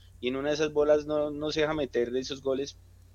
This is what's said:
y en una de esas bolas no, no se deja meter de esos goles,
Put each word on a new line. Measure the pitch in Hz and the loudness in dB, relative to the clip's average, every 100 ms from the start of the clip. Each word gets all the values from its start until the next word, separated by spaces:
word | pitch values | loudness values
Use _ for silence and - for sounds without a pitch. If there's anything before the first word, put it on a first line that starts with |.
| - - | -20 -6
y | 123 | -4
en | 135 | -2
una | 143 | -2
de | 147 | 0
esas | 156 | 0
bolas | 147 147 151 147 | 2 4 4 2
no, | 151 151 | -2 -2
no | 147 151 | -4 -4
se | 151 | 0
deja | 151 | 0
meter | 156 135 120 117 | 0 0 0 0
de | 127 | -2
esos | 131 131 | -4 -4
goles, | 135 131 139 - - - - | -2 -2 -4 -10 -20 -20 -20